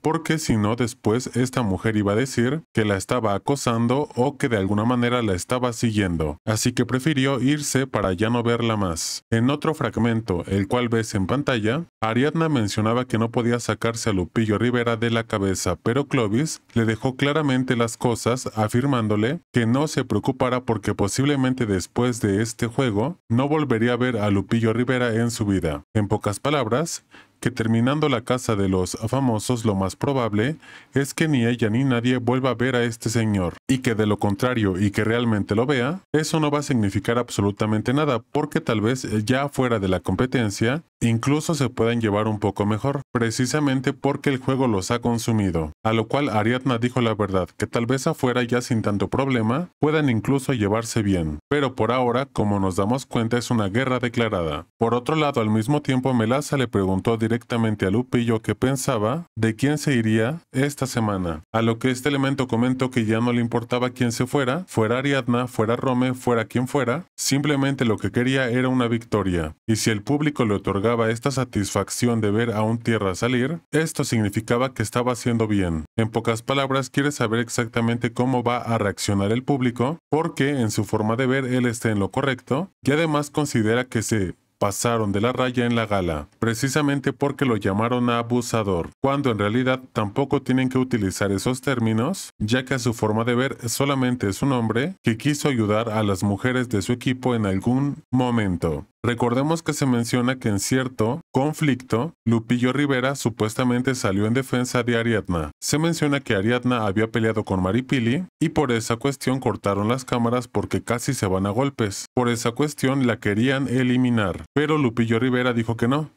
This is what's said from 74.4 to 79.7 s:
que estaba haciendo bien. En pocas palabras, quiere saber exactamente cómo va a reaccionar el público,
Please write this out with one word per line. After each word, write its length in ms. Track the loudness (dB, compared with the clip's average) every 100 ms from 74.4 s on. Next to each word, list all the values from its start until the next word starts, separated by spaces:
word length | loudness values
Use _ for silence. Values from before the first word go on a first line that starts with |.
| 0 0 0
que 100 | -2
estaba 300 | -2 0 0
haciendo 340 | 0 0 0 2
bien. 380 | 2 0 -2 -4 -2
En 140 | 0
pocas 320 | 0 0 -2
palabras, 480 | 0 0 0 -2 -2
quiere 220 | 0 0
saber 280 | 0 0 0
exactamente 720 | -2 -2 -2 0 0 0 -2
cómo 320 | 0 0 2
va 140 | 0 -2
a 200 | 0 0
reaccionar 540 | 0 -2 -2 0 0
el 120 | -2
público, 560 | 0 0 0